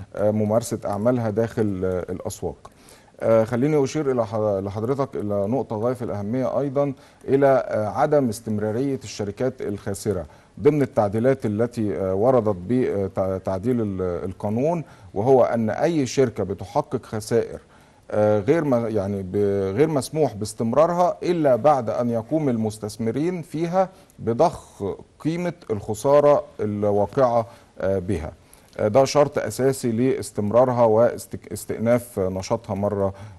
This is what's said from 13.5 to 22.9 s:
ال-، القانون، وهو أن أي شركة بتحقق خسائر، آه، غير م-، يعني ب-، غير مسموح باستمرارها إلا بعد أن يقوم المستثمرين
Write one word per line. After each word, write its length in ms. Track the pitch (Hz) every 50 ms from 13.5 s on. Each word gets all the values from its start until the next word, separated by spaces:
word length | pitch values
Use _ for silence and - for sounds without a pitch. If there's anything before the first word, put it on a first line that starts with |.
| 95 95 90 120 127 120
ال-، 440 | 113 104 95 92 92 90 87 80 -
القانون، 580 | 95 92 - - 104 107 117 131 160 175 170 143 - - - - 92 -
وهو 300 | 90 104 131 135 123 113
أن 260 | - - 117 113 107
أي 360 | 98 - - 165 175 156 135
شركة 380 | 117 - - 131 117 110 - 101
بتحقق 600 | 90 101 - 101 - - 143 151 - - 120 -
خسائر، 540 | - - 107 104 - 120 117 - - - 76 - _ - - _ _ _ _ _ _
آه، 280 | - 107 107 107 107 107
غير 240 | 95 110 151 170 156
م-، 240 | 147 127 120 117 110
يعني 360 | 110 104 95 101 101 98 95
ب-، 500 | 90 92 101 104 101 101 101 98 95 98 110
غير 100 | 151 160
مسموح 460 | 160 139 - - - 156 156 127 110
باستمرارها 840 | 98 107 104 - - 120 117 117 135 156 170 175 175 180 170 156 - -
إلا 320 | 170 175 170 151 139 127
بعد 340 | 113 110 151 147 135 117 107
أن 200 | 107 - 123 120
يقوم 400 | 117 113 110 113 147 160 156 139
المستثمرين 920 | 120 113 110 107 104 - - 104